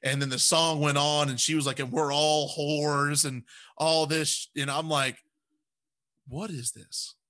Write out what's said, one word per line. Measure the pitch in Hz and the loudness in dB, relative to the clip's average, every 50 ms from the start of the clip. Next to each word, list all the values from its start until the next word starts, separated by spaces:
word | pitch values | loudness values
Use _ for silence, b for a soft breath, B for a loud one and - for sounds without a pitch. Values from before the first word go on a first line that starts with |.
And | - 135 135 139 | -2 -2 -2 0
then | 139 135 | -2 -2
the | 127 120 | 0 0
song | - - 170 160 165 165 160 147 | 2 2 4 4 2 2 2 0
went | 147 147 143 | 0 2 2
on, | 143 143 147 147 147 147 139 | 2 2 2 2 2 0 0
and | 131 120 | 0 -2
she | - - 160 | 0 0 0
was | 156 139 | 0 0
like, | 139 131 | -2 -2
"And | - 139 127 | -4 -6 -4
we're | - 156 156 143 | -2 -2 0 2
all | 143 147 151 151 151 151 143 143 143 | 2 2 4 4 4 2 2 -2 -4
whores," | - 147 147 151 147 147 147 143 143 143 143 147 143 - | -4 -2 -2 0 0 0 0 2 2 2 2 2 2 0
and | 143 131 123 120 B B B B B B | 0 -2 -8 -12 B B B B B B
all | - 156 160 160 160 160 | -2 0 2 4 2 2
this. | 147 156 160 151 143 - - - - _ | 2 0 0 0 -2 -4 -4 -6 -8 _
And | 147 139 139 | -4 -4 -2
I'm | 139 151 160 160 | -2 -4 -2 0
like, | 156 139 135 131 123 - _ _ _ _ _ _ _ _ _ _ _ _ _ _ _ _ _ _ _ _ _ | 0 0 0 0 -4 -8 _ _ _ _ _ _ _ _ _ _ _ _ _ _ _ _ _ _ _ _ _
"What | 139 123 151 208 214 | -12 -10 -10 -8 -8
is | 175 127 120 - | -8 -6 -6 -6
this?" | - - - _ - - - - - _ _ | -8 -8 -18 _ -10 -10 -10 -10 -14 _ _